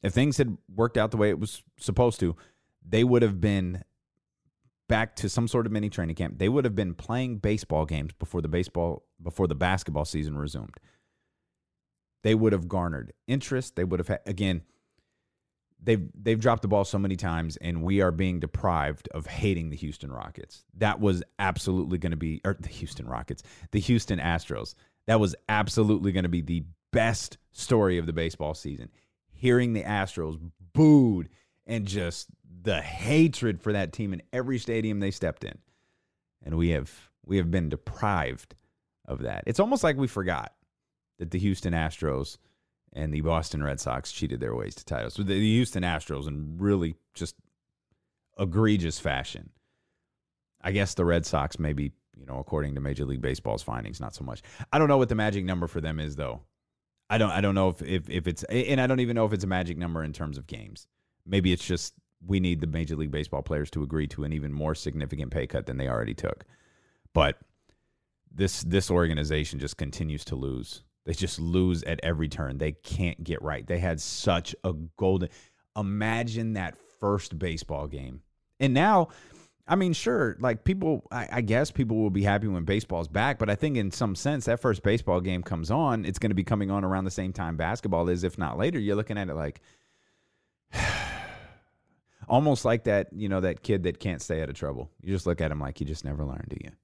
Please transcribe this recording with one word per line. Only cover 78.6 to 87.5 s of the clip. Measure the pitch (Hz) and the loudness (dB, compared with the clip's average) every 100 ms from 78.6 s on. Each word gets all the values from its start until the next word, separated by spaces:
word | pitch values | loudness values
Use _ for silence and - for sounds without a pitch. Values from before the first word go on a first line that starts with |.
And | 135 | 2
now, | 127 185 202 160 - - - _ _ - | 4 6 6 4 -2 -20 -20 _ _ 0
I | 180 | 2
mean, | 185 | 4
sure, | 165 - 240 127 - | 2 0 2 0 2
like, | 127 117 | 0 0
people, | - 190 175 143 - | 0 0 0 -2 -4
I, | 120 113 | -8 -4
I | 123 | -2
guess | 110 113 151 | 2 2 2
people | - 123 110 | 0 0 2
will | 107 | 2
be | 95 | 4
happy | 101 101 107 | 4 4 2
when | 92 | -2
baseball's | 82 101 - 87 80 | 0 0 0 -4 -2
back, | 82 120 143 | 0 0 0
but | 107 | 0
I | |
think | 104 156 131 | 0 0 0
in | 98 | -2
some | - 113 | -2 -2
sense, | 92 139 143 117 | 0 -2 -2 0
that | 117 | 2
first | 131 101 | 2 2
baseball | - 110 - 90 | 2 2 2 0
game | 90 90 | 2 -4
comes | 90 85 82 | -2 -4 0
on, | 123 156 113 | 0 2 0
it's | 87 92 | -2 -2
gonna | 110 | 0
be | 98 | 0
coming | 92 107 98 | 2 0 2
on | 98 | 0
around | 95 95 | 0 0
the | 95 | -2
same | 90 92 | -4 -6
time | 92 82 | -4 -4